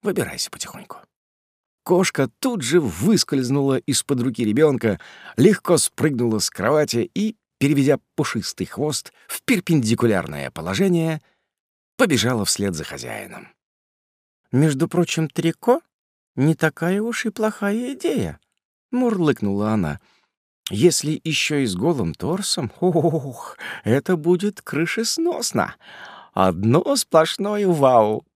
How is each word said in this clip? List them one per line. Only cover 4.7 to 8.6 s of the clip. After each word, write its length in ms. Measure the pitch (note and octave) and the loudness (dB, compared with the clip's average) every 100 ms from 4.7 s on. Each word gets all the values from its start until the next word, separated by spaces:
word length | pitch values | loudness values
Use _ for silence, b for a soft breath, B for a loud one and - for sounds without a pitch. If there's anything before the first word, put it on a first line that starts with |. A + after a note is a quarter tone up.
| B2+ A2+ F#2 B B B B | 4 0 -2 B B B B
легко 400 | D#3 G3+ - E3+ | 6 6 2 2
спрыгнула 640 | - - D#3 C3 A#2+ A2 | 2 -2 -2 0 0 0
с 100 | - | -2
кровати 600 | - G2+ D3+ D3 A#2 G#2+ | -2 0 2 2 -2 -2
и, 220 | - G#3+ - _ _ | -2 -4 -4 _ _
переведя 400 | C#3 C#3+ C#3 C#3 _ - | 2 2 2 0 _ -4
пушистый 500 | D3 A#2 - - | -4 -4 -8 -8